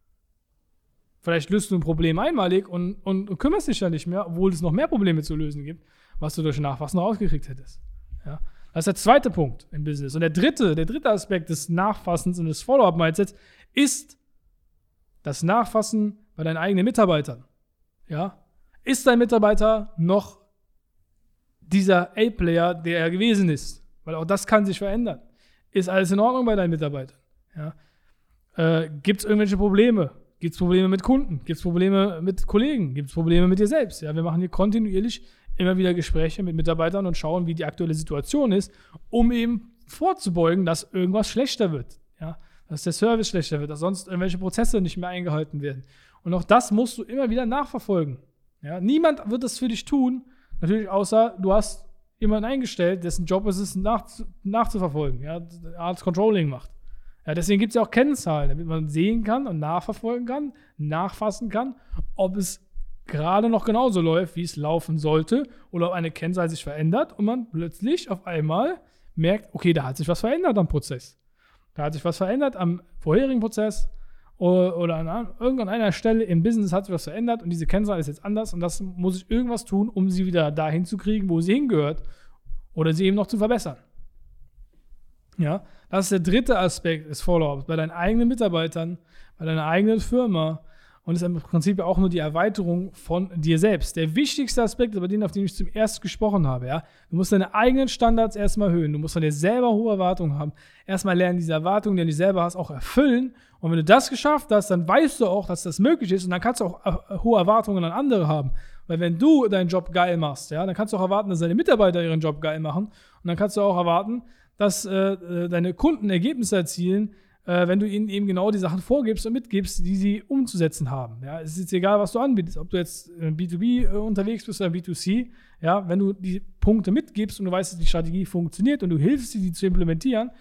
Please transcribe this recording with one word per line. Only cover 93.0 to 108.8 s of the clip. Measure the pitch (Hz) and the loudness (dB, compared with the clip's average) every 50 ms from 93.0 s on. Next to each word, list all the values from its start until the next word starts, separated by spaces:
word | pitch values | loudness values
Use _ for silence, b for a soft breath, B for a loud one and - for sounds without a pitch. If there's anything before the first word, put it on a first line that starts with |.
| - - 165 175 190 185 185 | -8 -4 -2 -2 -2 -4 -4
dir | 165 151 165 165 160 | -2 0 2 4 4
selbst. | 185 220 202 151 - - - | 4 4 2 2 -2 -4 -2
Der | 170 160 156 156 | -2 -2 0 0
wichtigste | 240 302 269 - - 269 226 - 254 | 0 0 0 0 -4 -4 -2 0 0
Aspekt, | 233 208 - - 247 226 208 | 0 0 0 -2 -2 -2 -2
über | 190 180 185 | -4 -4 -2
den, | 202 214 214 | -2 -2 -2
auf | 165 | -2
den | - 202 196 | -2 -2 -4
ich | 170 - | -2 -2
zum | - 190 - | -4 -4 -4
ersten | - 214 220 214 - - | 0 0 0 0 0 -4
gesprochen | - 180 - - 220 214 202 190 156 | -10 -10 -6 -2 -2 0 2 2 2
habe, | 135 127 127 123 | 0 -2 -4 -4
ja, | 127 143 165 - b b b b b | -6 -6 -6 -6 b b b b b
du | - | -2
musst | 175 185 - | -2 0 2
deine | 214 190 190 - - | 2 2 2 2 2
eigenen | 208 226 254 254 269 269 254 | 4 4 4 4 4 2 0
Standards | - - 240 226 226 226 226 220 220 | 0 2 2 4 4 4 2 2 0
erstmal | 208 202 202 - 214 208 190 | 0 0 0 2 2 2 2
erhöhen, | 170 170 160 151 | 2 2 2 0
du | 151 151 | -2 -2
musst | 156 156 - | -4 -4 -2
von | 170 | 0
dir | 160 151 | 0 0
selber | 151 147 160 190 233 254 247 240 | 0 2 2 2 2 4 2 2
hohe | 220 208 233 226 | 2 2 2 0
Erwartungen | 208 190 185 180 190 180 175 156 139 143 | 0 2 2 0 0 0 -2 -2 -2 -2
haben, | 151 151 - b b b b b b | -4 -6 -8 b b b b b b
erstmal | - 190 185 - 196 180 | -4 -4 -2 0 2 2
lernen, | 175 180 180 180 180 | 2 2 2 2 0
diese | 165 160 160 | -2 0 -2
Erwartungen, | 156 160 180 196 208 208 208 190 | 0 0 0 0 0 2 0 0
die | 180 170 | 2 0
du | 165 | 0
selber | 151 151 180 196 196 180 | 0 2 2 2 4 2
hast, | 170 175 175 | 0 -2 -2
auch | 185 160 - | -6 -8 -8
erfüllen | 151 127 - - - 254 294 277 240 247 262 254 - b b b b b | -8 -8 -6 0 4 4 6 6 4 2 0 -2 -8 b b b b b
und | - 160 | -2 0
wenn | 165 165 | 0 2
du | 156 | 6
das | 156 214 269 262 - | 8 6 6 6 2
geschafft | 269 226 - 294 302 285 - - | -4 -2 2 2 2 2 2 2
hast, | 214 208 - - | 2 2 2 2
dann | 185 175 165 | 0 0 2
weißt | 160 196 269 320 277 - - | 4 4 4 4 2 0 0
du | 240 | 0
auch, | 185 185 208 180 | 0 0 0 -2
dass | - 180 - | -4 -6 -6
das | - 180 151 - | -6 -6 0 2
möglich | 196 277 339 - 233 175 | 4 4 4 2 0 -2
ist | 185 196 180 | -2 -2 -2
und | 180 | -2
dann | 180 180 | -4 -2
kannst | 185 233 247 - | 0 -2 -2 -2
du | 220 | -4
auch, | 170 175 - - | -6 -6 -4 -4
äh, | 196 156 - - - 202 175 | -4 -4 -4 -6 -8 -6 -2
hohe | - 226 233 202 | 2 4 4 4
Erwartungen | 170 190 214 226 214 208 202 185 170 | 6 4 4 2 2 0 -2 -2 -2
an | 165 | -2
andere | 170 233 285 277 240 196 160 151 | -2 -2 0 2 2 2 2 2
haben. | 156 151 139 131 - b b b b b | 0 0 0 -2 -2 b b b b b